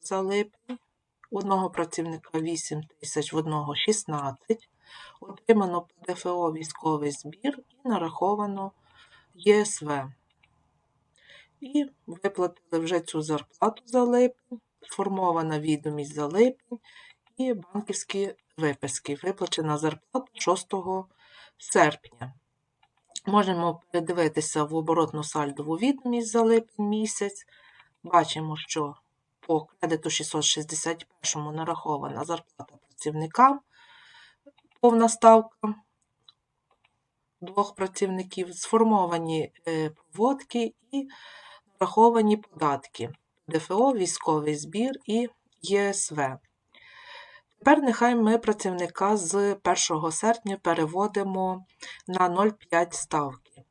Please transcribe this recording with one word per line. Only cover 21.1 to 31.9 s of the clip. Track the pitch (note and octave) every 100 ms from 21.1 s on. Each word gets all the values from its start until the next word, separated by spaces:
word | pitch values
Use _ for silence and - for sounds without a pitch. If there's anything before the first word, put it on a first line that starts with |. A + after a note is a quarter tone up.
| _ _ - - _
серпня. | - G3 D3+ - - - B2+ - _ _ _ _ _ _ _ - -
Можемо | G#3 G3 E3+ E3+ D#3+ _
передивитися | F3 E3 F3 D#3+ D#3 D3+ D#3
в | D3+
оборотну | D#3+ D#3+ E3 D#3 D#3
сальдову | D3+ D#3 C#3+ C#3+ D3+
відомість | E3 B3+ C#4 B3 A#3+ A3+
за | A#3
липень | A3+ A3+ A3+ - G#3
місяць. | G#3+ A3 - G3+ - - _ - - _ _
Бачимо, | E3+ F3 - D#3 D#3 D#3
що | - D#3+ C#3+ C#3+ _ _ _ _
по | - D#3
кредиту | D#3 - D#3+ D#3+ D#3+
шістсот | - - D#3
шістдесят | D3 D#3 D3+ - E3 E3 -
першому | _ - D3+ D3+
нарахована | D#3 E3 D#3+ D#3